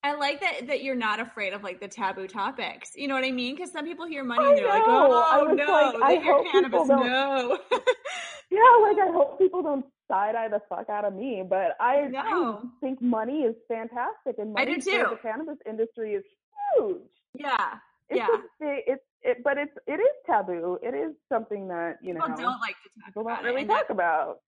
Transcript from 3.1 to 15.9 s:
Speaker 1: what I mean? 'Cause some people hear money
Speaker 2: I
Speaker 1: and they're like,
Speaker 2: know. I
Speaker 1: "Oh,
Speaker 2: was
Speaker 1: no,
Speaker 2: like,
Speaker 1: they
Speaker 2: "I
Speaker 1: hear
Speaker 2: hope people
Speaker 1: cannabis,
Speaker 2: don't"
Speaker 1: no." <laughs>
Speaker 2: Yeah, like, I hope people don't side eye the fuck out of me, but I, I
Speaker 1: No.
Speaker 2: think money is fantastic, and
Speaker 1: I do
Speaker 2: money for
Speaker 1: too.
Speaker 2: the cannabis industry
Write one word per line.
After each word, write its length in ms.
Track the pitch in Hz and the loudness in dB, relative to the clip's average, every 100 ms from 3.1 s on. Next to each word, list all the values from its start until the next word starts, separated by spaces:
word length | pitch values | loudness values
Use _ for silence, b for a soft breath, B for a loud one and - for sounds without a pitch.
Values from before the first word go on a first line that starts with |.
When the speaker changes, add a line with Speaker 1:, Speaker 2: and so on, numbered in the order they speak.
| 269 | -2
Speaker 1:
what 80 | |
I 80 | 262 | -2
mean? 240 | 254 247 294 | -4 -6 -8
'Cause 160 | 349 | -12
some 140 | 330 302 | -10 -10
people 200 | 339 330 | -10 -10
hear 160 | 294 254 | -8 -4
money 180 | 247 | 2
Speaker 2:
I 60 | 571 | 4
Speaker 1:
and 80 | 571 | 4
they're 100 | 466 | 4
like, 180 | 403 453 | 4 6
Speaker 2:
know. 260 | 466 285 | 6 6
I 260 | - - 285 | 6 6 4
Speaker 1:
"Oh, 60 | 294 | 4
Speaker 2:
was 100 | 381 | 2
Speaker 1:
no, 140 | 294 | 4
Speaker 2:
like, 220 | 339 285 | 4 4
Speaker 1:
they 240 | 226 262 339 | 4 4 4
Speaker 2:
"I 40 | |
Speaker 1:
hear 120 | 302 | 4
Speaker 2:
hope 100 | 277 | 2
people 80 | 415 | 4
Speaker 1:
cannabis, 360 | 381 269 269 277 | 2 4 2 4
Speaker 2:
don't" 160 | 277 247 | 4 4
Speaker 1:
no." 540 | 254 277 269 247 392 - | 0 0 0 0 -2 -2
<laughs> 80 | 508 - 440 554 719 B 605 B | 0 0 -2 -4 -10 B -16 B
Speaker 2:
Yeah, 80 | 392 466 480 | 6 10 10
like, 140 | 427 415 | 8 4
I 120 | 370 | 2
hope 280 | 330 554 - | 4 0 4
people 240 | 370 359 | 2 2
don't 220 | 302 277 254 _ _ | -2 -4 -6 _ _
side 240 | 190 208 226 | -2 0 -2
eye 120 | 226 | -2
the 100 | 208 - | -4 -4
fuck 180 | 175 220 | -10 -6
out 160 | 208 208 | -4 -4
of 80 | 190 | -4
me, 260 | 262 208 185 | -6 -6 -2
but 260 | 190 180 - | 0 0 0
I, 220 | 233 277 | 2 2
I 40 | 285 | 0
Speaker 1:
No. 520 | 262 277 381 262 208 247 _ | -4 -2 0 -2 -4 -12 _
Speaker 2:
think 200 | 269 262 | -8 -2
money 420 | 247 226 220 302 | 0 0 -2 0
is 120 | 247 226 _ | -2 -2 _
fantastic, 680 | 226 226 240 262 427 277 220 | -8 -8 -6 -6 -6 -8 -8
and 160 | 214 214 | -6 -4
Speaker 1:
I 60 | 262 | -2
do 60 | |
Speaker 2:
money 100 | 339 | -2
for 100 | 370 | -2
Speaker 1:
too. 140 | 381 320 | 0 0
Speaker 2:
the 80 | 220 | -2
cannabis 340 | 226 226 320 294 - | -8 -8 -10 -12 -12
industry 480 | 220 226 | -6 -6